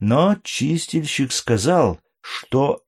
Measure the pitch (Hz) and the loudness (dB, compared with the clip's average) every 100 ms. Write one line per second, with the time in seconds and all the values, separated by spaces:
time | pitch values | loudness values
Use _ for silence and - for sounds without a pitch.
0 | 101 127 185 196 - - 143 165 - 160 | 0 2 2 0 -4 -4 -2 -2 -2 -4
1 | 151 - 135 - - 113 117 175 117 85 | -4 -4 -4 -4 0 0 2 2 2 0
2 | _ _ - - - 123 139 - | _ _ -14 -14 -4 0 0 -2